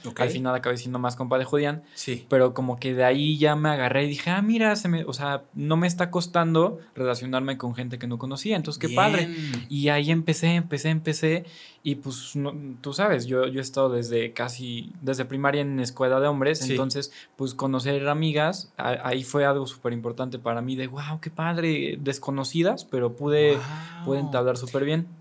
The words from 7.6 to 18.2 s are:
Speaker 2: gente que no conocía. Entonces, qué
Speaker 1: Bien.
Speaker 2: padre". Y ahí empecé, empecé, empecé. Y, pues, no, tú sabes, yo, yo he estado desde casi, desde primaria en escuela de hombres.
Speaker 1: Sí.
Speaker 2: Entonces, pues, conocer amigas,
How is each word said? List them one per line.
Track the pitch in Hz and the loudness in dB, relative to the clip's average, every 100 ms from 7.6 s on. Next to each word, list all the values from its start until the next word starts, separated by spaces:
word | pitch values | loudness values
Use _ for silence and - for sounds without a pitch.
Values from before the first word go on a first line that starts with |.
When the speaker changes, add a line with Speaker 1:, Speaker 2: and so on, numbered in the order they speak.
| 123 | -6
Speaker 2:
gente | 120 123 123 | -6 -6 -6
que | 123 | -6
no | 120 | -6
conocía. | 131 135 208 196 | -6 -6 -2 -2
Entonces, | 151 139 | -2 -4
qué | 156 | -2
Speaker 1:
Bien. | 123 | 2
Speaker 2:
padre". | 208 196 170 165 147 123 123 | 4 4 0 -4 -4 -6 -4
Y | 143 143 | 0 2
ahí | 147 147 | 4 4
empecé, | 165 160 156 165 | 2 2 2 2
empecé, | 170 170 143 160 | 2 0 -2 0
empecé. | 160 160 151 160 170 170 - - - | 0 0 0 0 0 -4 -16 -20 -8
Y, | 143 139 | -4 -4
pues, | 139 127 - 147 | -6 -8 -6 -4
no, | 143 151 139 123 | -4 -6 -10 -10
tú | 143 | -6
sabes, | 135 208 139 120 | 0 2 2 2
yo, | 127 127 | 0 2
yo | 131 | -2
he | |
estado | 131 139 135 | -4 0 2
desde | 120 117 117 117 | 2 0 0 -2
casi, | 120 123 123 123 120 - - | -4 -6 -6 -8 -8 -10 -8
desde | 135 131 | -4 -4
primaria | 127 135 143 147 | -4 0 2 2
en | 143 135 | 0 -2
escuela | 123 127 127 131 | -4 0 2 4
de | 143 | 2
hombres. | 143 135 156 | 2 2 2
Speaker 1:
Sí. | 131 | 0
Speaker 2:
Entonces, | 131 131 139 139 - - - | 0 0 -2 -6 -12 -20 -6
pues, | 131 | -6
conocer | 123 135 135 135 139 143 | -2 -2 0 0 0 0
amigas, | 151 | 2